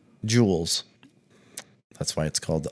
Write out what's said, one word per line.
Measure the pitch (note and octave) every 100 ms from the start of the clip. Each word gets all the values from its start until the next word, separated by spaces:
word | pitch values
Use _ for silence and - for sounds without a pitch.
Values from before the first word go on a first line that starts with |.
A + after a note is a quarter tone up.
| _ _
jewels. | G#2+ A#2 A2 E2+ E2+ - - _ - _ _ _ _ - - _ _ -
That's | - -
why | D#2
it's | -
called | - D#2+ D2